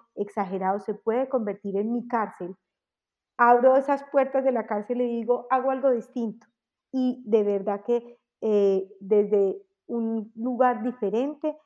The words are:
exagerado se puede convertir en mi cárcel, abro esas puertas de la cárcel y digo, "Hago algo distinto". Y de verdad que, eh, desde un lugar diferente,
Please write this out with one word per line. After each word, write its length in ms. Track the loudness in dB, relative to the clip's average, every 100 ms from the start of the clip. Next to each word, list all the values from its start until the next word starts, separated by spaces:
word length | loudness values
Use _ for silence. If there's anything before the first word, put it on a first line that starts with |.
| _
exagerado 680 | -8 -8 -4 -6 -4 -2 -4
se 140 | -6
puede 340 | -6 -2 -2 0
convertir 480 | -2 -4 -6 -6 -4
en 160 | -2
mi 160 | -4 -4
cárcel, 480 | -4 -4 -8 -12 -12 _ _ _ _ _ _ _ 2
abro 380 | 6 8 6 4
esas 280 | 2 -2 0
puertas 340 | 0 2 0
de 80 | 0
la 140 | 0 -2
cárcel 340 | -6 -4 -2
y 60 | -2
digo, 380 | -2 0 -2 0
"Hago 200 | 0 0
algo 200 | 0 2
distinto". 560 | 0 -2 -6 -6 -8 _ _ _ _ _
Y 300 | -2 -2 -4 0
de 160 | 0
verdad 380 | 2 -2 -2 -6
que, 340 | -2 -2 -4 -20 _ _
eh, 480 | 0 2 4 2 -2 -14
desde 640 | 0 2 4 2 2 -2 _ _ _
un 460 | -6 -4 -4 -8 -8
lugar 460 | -6 0 0 0
diferente, 720 | -6 -4 -4 -2 -4 -4 -6 -6